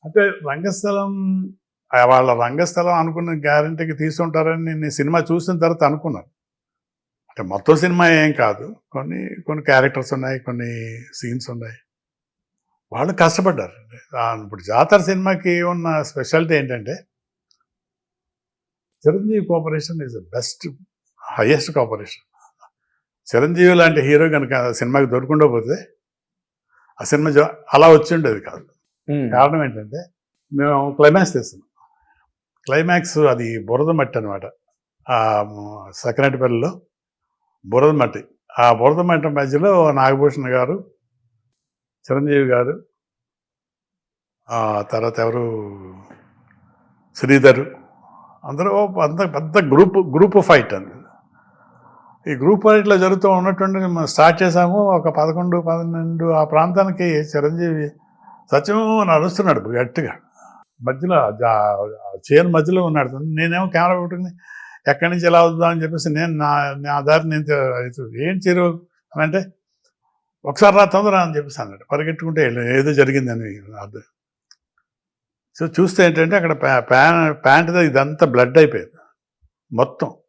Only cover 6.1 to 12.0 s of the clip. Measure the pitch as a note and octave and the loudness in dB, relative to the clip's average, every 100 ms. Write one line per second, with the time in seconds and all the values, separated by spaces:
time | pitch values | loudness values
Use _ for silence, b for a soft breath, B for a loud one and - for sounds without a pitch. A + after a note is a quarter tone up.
6.1 | A2 - _ _ _ _ _ _ _ _ | -10 -12 _ _ _ _ _ _ _ _
7.1 | _ _ - G2 G2 - D#3 F3+ F3 F3 | _ _ -14 -8 -6 2 2 4 2 4
8.1 | D#3+ D#3 D3 A2+ G#2 D3 A3 _ C3+ C#3 | 4 2 2 0 -2 -10 -16 _ -12 -10
9.1 | F3+ F#3+ - - D3+ D3 C3+ C3+ C3+ B2+ | -10 -10 -12 -10 -8 2 2 2 -2 -6
10.1 | C3+ C3 C3 B2 A#2+ A#2+ A#2 A2+ A2+ B2 | -6 -6 -8 -10 -10 -10 -10 -12 -16 -18
11.1 | - B2 B2 B2+ A#2+ A#2 A2+ _ _ | -14 -10 -10 -10 -14 -14 -20 _ _